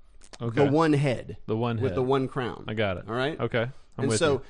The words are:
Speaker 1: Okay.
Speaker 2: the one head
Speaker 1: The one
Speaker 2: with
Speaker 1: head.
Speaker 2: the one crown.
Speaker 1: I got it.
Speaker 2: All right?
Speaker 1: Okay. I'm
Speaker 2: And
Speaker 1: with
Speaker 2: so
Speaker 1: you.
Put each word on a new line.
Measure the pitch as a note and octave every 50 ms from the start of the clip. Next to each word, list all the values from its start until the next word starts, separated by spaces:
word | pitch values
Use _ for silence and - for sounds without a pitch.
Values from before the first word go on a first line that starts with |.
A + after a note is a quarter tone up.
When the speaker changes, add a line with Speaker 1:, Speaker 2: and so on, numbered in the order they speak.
| - - - - - - - -
Speaker 1:
Okay. | A#2 A#2+ A2 D3 C#3+
Speaker 2:
the | C#3
one | C#3 D#3 E3 D#3 D3+
head | C#3 D3 C#3 A#2 G#2+ - - - - -
Speaker 1:
The | - A2
one | A2 A#2+ A#2+ A#2 G#2+
Speaker 2:
with | G2+ G2
Speaker 1:
head. | F2
Speaker 2:
the | G#2+ B2+
one | B2+ C3+ C3+ C3
crown. | B2 - C#3 B2 G#2 D2+ - -
Speaker 1:
I | - A2
got | G#2+ G#2+ G2 F#2
it. | - - G2
Speaker 2:
All | A2
right? | B2 C3 D3 E3 -
Speaker 1:
Okay. | B2 A2+ - A#2 A#2 C3 - - - - -
I'm | - A#2+
Speaker 2:
And | C#3
Speaker 1:
with | A2 G#2+
Speaker 2:
so | E3+ D3+ C#3
Speaker 1:
you. | B2+ -